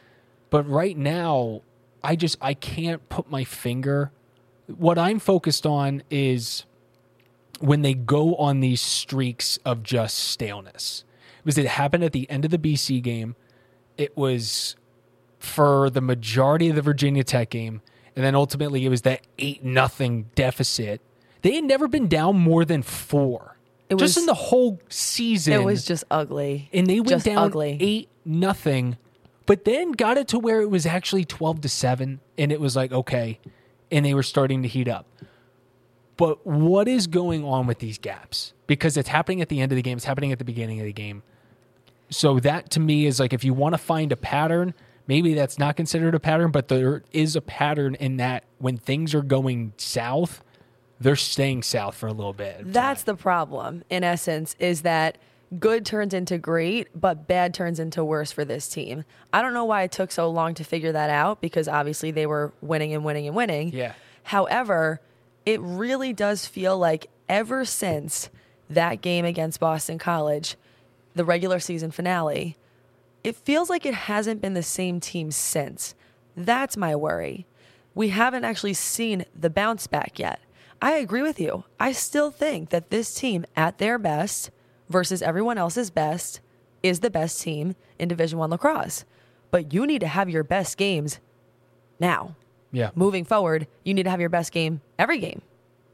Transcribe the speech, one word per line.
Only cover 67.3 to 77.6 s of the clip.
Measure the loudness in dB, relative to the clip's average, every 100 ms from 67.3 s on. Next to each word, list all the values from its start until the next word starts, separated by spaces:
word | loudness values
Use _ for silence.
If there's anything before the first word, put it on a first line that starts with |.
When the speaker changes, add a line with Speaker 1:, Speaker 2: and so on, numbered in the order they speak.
| 0 0 -2 -2
Speaker 2:
since | -2 -2 -2 -4 -8 -8 -16 _ _ -2
that | 0 0 0
game | -2 0 0
against | -2 -4 0
Boston | 0 0 -4 -6
College, | -2 0 0 0 -4 -10 _ _ _ _ _ -2
the | 2
regular | 2 2 -2
season | -2 -6 -6
finale, | -4 -2 0 -2 -2 -6 -10 _ _ _ _ _ _
it | -8 -6
feels | 0 0 0
like | -2 -2
it |
hasn't | -4 -4 -2 -2 -4
been | -4 -4
the |
same | -4 -4 -4 -4
team | -6 -6 -6
since. | -4 -4 -4 -4 -8 -12 -14 _ _ _ -6
That's | -2 0 -2 -2
my | -2 0
worry. | 0 -2 -4 -10 -16 _